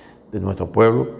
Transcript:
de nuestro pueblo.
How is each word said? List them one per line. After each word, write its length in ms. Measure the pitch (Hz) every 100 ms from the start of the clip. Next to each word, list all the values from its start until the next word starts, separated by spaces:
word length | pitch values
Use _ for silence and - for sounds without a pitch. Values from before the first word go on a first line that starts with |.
| - _ -
de 80 | 104
nuestro 280 | 95 95 87
pueblo. 400 | 107 113 120 - -